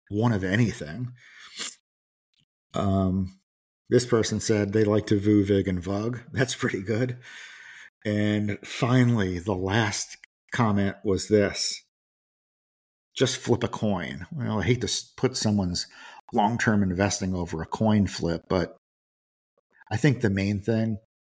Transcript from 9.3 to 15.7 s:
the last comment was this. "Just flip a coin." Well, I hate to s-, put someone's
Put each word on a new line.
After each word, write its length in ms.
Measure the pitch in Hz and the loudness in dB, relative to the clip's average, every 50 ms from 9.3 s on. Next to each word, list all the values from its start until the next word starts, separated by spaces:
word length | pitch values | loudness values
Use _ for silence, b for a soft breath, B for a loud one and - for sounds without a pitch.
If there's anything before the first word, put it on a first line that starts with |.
| 90 87 | -2 -4
the 140 | 85 104 101 | -4 -2 -2
last 640 | 90 92 95 98 113 113 104 104 - - - - - - - _ _ _ _ - | -2 -2 0 0 2 0 0 -2 -4 -8 -10 -12 -18 -20 -20 _ _ _ _ -2
comment 420 | - 120 110 101 101 98 98 98 - - | 0 2 2 4 2 2 0 -2 -2 -2
was 240 | 107 95 92 - - | 0 0 0 2 2
this. 560 | 104 104 101 92 - - - - - - - _ _ _ _ _ _ _ _ _ _ _ _ _ _ _ _ _ _ _ _ _ _ _ _ _ _ | 4 4 4 2 0 -2 -4 -6 -6 -8 -14 _ _ _ _ _ _ _ _ _ _ _ _ _ _ _ _ _ _ _ _ _ _ _ _ _ _
"Just 220 | - 135 123 - | 0 0 0 0
flip 300 | - - - 120 117 - | -2 0 0 2 2 2
a 20 | 110 | -2
coin." 600 | - - - 107 101 90 82 64 67 73 87 - | -2 -2 -2 -2 -2 -2 -4 -6 -10 -10 -12 -10
Well, 300 | - 147 120 110 107 107 | -8 -6 -4 -4 -2 0
I 20 | 87 | 0
hate 160 | 98 123 123 | 0 0 0
to 80 | 123 98 | 0 -4
s-, 240 | - - - - _ - | -4 -6 -8 -10 _ -4
put 180 | - 123 127 | -2 -2 -2
someone's 520 | - - 113 104 101 95 90 | -2 0 0 2 2 0 -2